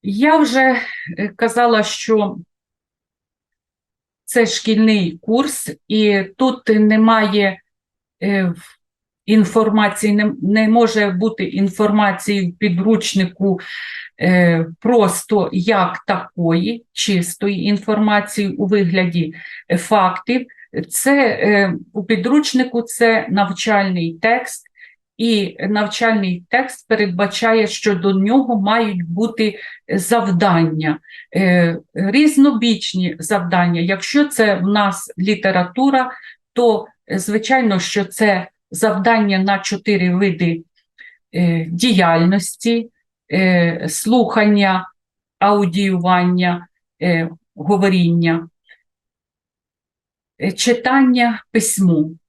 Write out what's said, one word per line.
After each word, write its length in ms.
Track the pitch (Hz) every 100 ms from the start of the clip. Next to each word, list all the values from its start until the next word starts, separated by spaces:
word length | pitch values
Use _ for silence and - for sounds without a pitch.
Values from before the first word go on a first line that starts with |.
Я 340 | 196 202 294 320
вже, 440 | 294 254 262 254 - - - 170
е, 100 | 202
казала, 560 | - 226 233 240 220
що 540 | 214 - - 220 196 170 170 _ _ _ _ _ _ _ _ _ _ _ _ _ _ _ _ _ -
це 200 | 240 226
шкільний 720 | - - 214 220 208 170 165
курс, 540 | - 233 294 - - - _
і 360 | 214 208 196 190 -
тут 320 | 262 247 -
немає, 920 | 214 214 220 220 220 214 208 196 190 _ _ _ _ _ _
е, 200 | 190 196
в-, 360 | 185 170 - _ _ _ _ _ -
інформації, 880 | 220 196 226 220 214 208 202 214
не, 200 | 208 214 -
не 280 | 185 214 214
може 400 | 233 226 220 202
бути 340 | 180 214 220
інформації 1080 | 190 196 196 185 208 208 202 185 - 202 180
в 60 | 175
підручнику, 1040 | 214 175 196 220 - 196 180 - 196 185 - - - - - -
е, 440 | 175 180 175 165 165 165
просто 720 | 220 240 196 - - 208 185
як 520 | 185 175 202 175 175 -
такої, 800 | 180 - - 165 170 196 233 _
чистої 720 | - - 185 175 - 202 196
інформації 840 | 202 202 208 214 214 208 202 - 196
у 160 | - 196
вигляді, 680 | 208 180 185 180 170 160 - - - _
е, 60 | 175
фактів. 720 | - 214 185 180 - 247 254 - - - 165
Це, 380 | - 269 277 247
е, 480 | - 202 202 196 - -
у 100 | 208
підручнику 800 | 185 214 202 294 294 254 254 233
це 460 | 233 - 226 226 -
навчальний 880 | 190 196 180 220 202 190 180 165 165
текст, 460 | 226 247 - - _ _ - _ _ -
і 400 | 226 214 185 -
навчальний 840 | 190 208 208 - 233 220 185 175 -
текст 380 | 240 262 - _
передбачає, 800 | 220 202 175 202 - 226 226 208
що 280 | - 214 190
до 180 | 196
нього 480 | 190 196 262 254 226
мають 420 | 196 226 220 185
бути 560 | 170 170 226 226 214 196 - - -
завдання, 1120 | 196 180 233 196 175 202 170 160 156 156 151 _ - - -
е, 420 | 190 180 170 165 _
різнобічні 1200 | - 196 240 302 285 285 226 233 202 - 185 180 -
завдання. 600 | 156 202 175 185 175 170
Якщо 440 | 175 190 - 285 294
це 300 | - 220 196
в 80 |
нас 500 | 185 208 196 190 - -
література, 920 | 185 208 196 180 180 - 277 269 254 - - - _
то, 340 | - 240 208 - _ _
е, 80 | 190
звичайно, 600 | 180 214 220 262 233 185
що 260 | - 202 190
це 420 | - 214 185 175 _ _
завдання 680 | 147 220 196 196 226 202 190
на 200 | 190 196
чотири 560 | - 202 214 196 180 180
види, 480 | 196 165 170 165 - _ _ _ - _ _ -
е, 300 | 175 165 165
діяльності, 1200 | 170 247 190 175 165 175 196 190 - 226 233 233 _ _ _ _
е, 540 | 175 185 180 170 - -
слухання, 1000 | - 220 247 226 226 208 202 196 185 - _ _ _ _ _
аудіювання, 1300 | 196 208 190 175 196 185 175 180 180 180 180 175 - _ _ _
е, 280 | 180 170 165 - _ -
говоріння, 920 | 151 202 196 185 170 170 165 165 165 _ _ _ _ _ _ _ _ _ _ _ _ _ _ _ _ _ _ _
е, 100 | 190
читання, 920 | 190 240 240 254 269 262 247 240 220 _
письмо. 580 | 226 220 - 190 160 156 165